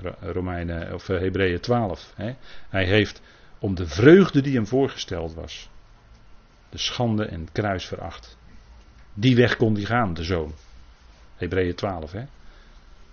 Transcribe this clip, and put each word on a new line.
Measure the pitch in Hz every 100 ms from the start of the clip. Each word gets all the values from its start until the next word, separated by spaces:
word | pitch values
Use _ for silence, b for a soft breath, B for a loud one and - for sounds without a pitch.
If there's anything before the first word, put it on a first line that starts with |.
Ro-, | 90 - 85
Romeinen, | 90 92 87 85 82 95
of, | 90 -
eh, | 90
Hebreeën | 95 95 95 87
twaalf, | - 120 104 80 -
hè. | - 107 135 B B B
Hij | 98
heeft | 92 107 98 - b b b b
om | 101
de | 90 82
vreugde | 76 131 190 185 139
die | 139
hem | 127 104
voorgesteld | 127 131 - - 87 82
was, | 80 78 - - - - - - - - - - - -
de | -
schande | - - 120 107
en | 107 87
het | 82
kruis | - 104 92 -
veracht. | 90 87 - - - - - - - - - -
Die | 101 127 120
weg | 120 -
kon | 113
hij | 104
gaan, | 98 120 104
de | 82
zoon. | 85 87 76 76 - - - - - - - -
Hebreeën | 87 95 90
twaalf, | 87 101 87 78
hè. | 95 139 - b b b b - - -